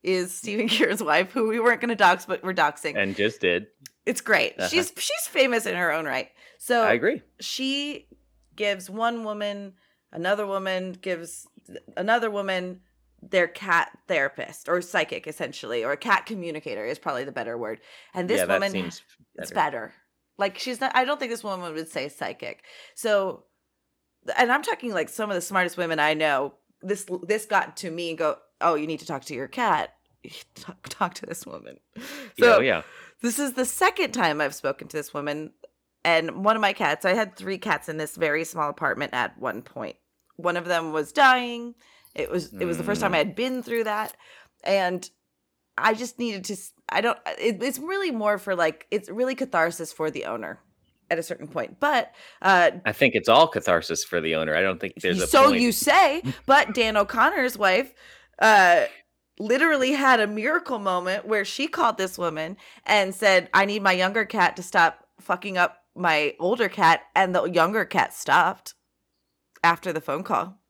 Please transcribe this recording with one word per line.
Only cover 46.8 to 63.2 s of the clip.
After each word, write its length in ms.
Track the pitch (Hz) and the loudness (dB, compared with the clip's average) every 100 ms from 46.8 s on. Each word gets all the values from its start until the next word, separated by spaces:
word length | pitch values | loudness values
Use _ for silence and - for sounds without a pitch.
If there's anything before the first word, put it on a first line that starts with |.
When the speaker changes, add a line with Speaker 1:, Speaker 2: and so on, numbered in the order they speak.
| - | -4
Speaker 1:
I 140 | - | 0
don't, 160 | 233 - - - | 0 -2 -8 -2
it, 220 | 226 190 | -2 0
it's 160 | 254 262 | -4 -6
really 320 | 320 392 370 | -6 -4 -4
more 260 | 233 208 202 | -2 0 -2
for, 180 | 202 | -2
like, 300 | 180 160 156 - | 0 0 -2 -6
it's 180 | 208 190 | -6 -6
really 240 | 214 254 | -4 -2
catharsis 580 | 269 262 170 165 170 160 | -2 -2 0 0 -2 -12
for 200 | - 156 | -6 -6
the 140 | - | -4
owner 340 | - 113 87 - _ _ _ _ _ | -8 -8 -10 -14 _ _ _ _ _
at 80 | 165 | -6
a 60 | |
certain 240 | 160 - 147 | -4 -12 -8
point. 320 | 156 113 - | -8 -8 -2
But, 340 | 285 262 - - - - | 0 0 -2 -14 -20 -2
uh, 260 | 190 185 170 - | 4 6 6 4
Speaker 2:
I 60 | 110 | -4
think 240 | - 135 | 4 4
it's 120 | 107 - | 4 6
all 180 | 120 160 | 8 8
catharsis 560 | - - 87 - 82 | 4 2 2 2 -4
for 180 | - 87 | -2 -2
the 140 | 80 | 0
owner. 200 | 80 78 | 0 0
I 60 | 78 | 2
don't 180 | 95 92 | 0 -2
think 220 | 98 - | -8 -4
there's 200 | 92 92 | -2 0
a 20 | 90 | 4
Speaker 1:
So 180 | 269 | 6
Speaker 2:
point. 160 | 277 240 | 6 6
Speaker 1:
you 100 | 240 | 2
say, 500 | - 294 359 330 311 269 | 2 4 6 6 2 -4
Speaker 2:
<laughs> 120 | - | -6
Speaker 1:
but 300 | - 277 - | 4 4 4
Dan 220 | 254 220 214 | 0 2 2
O'Connor's 600 | 202 233 269 381 247 202 | 2 4 2 4 -2 2
wife, 340 | 196 190 269 _ - - _ - | 2 2 0 _ -20 -20 _ 4
uh, 480 | 220 208 185 170 117 - _ _ _ - | 6 8 8 6 4 -6 _ _ _ -10
literally 540 | 214 262 320 285 254 | 0 4 4 4 2
had 260 | 285 269 240 | 4 4 4
a 80 | 208 | 4
miracle 500 | 214 233 330 330 233 | 0 0 0 -2 -4
moment 480 | 196 180 180 196 | 0 0 -2 -4
where 180 | - 214 | -2 -2
she 220 | 196 - 294 | -2 -4 -4
called 300 | - 247 220 | 0 0 0
this 220 | 190 185 | -4 -2
woman 380 | 170 156 160 196 - - | -4 -4 -8 -10 -18 -12
and 300 | - 214 190 | 2 2 2
said, 340 | 185 | 2